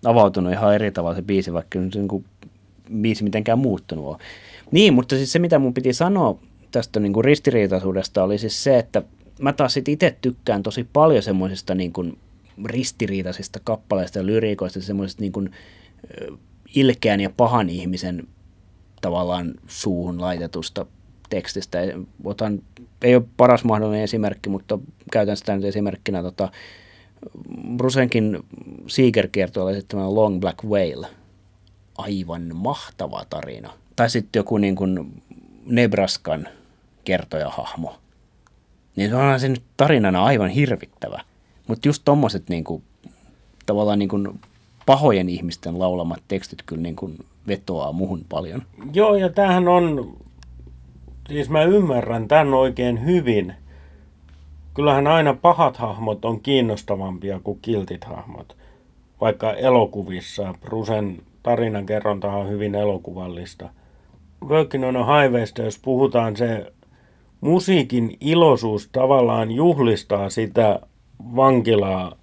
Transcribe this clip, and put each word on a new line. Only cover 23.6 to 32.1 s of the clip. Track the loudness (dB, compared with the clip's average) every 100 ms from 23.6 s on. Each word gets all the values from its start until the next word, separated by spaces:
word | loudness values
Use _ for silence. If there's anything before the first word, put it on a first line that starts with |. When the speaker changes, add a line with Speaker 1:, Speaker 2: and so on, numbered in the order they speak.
Speaker 1:
mahdollinen | 4 0 0 -2
esimerkki, | -2 -2 -2 -4 -6
mutta | -6 -4 -6 -6 _ -4
käytän | 0 0 -2
sitä | -4 -4
nyt |
esimerkkinä, | -2 -2 -4 -4 -6 -4
tota, | -6 -4 -6 -6 -20 -20 -20 _ _ _ -20 -20 -16 -14 -10 -2
Brusenkin | 0 2 2 2 0 -2 -10 -20 -18 -18 -6
Seeger-kiertueella | 0 2 2 -2 -2 -4 -2 -4
esittämä | -4 -6 -6 -2
Long | 2 2 0
Black | -4 -6 -4
Veil. | -2 -2 -4 -14 -18 _ _ _ _ _ _ _ -14
Aivan | -8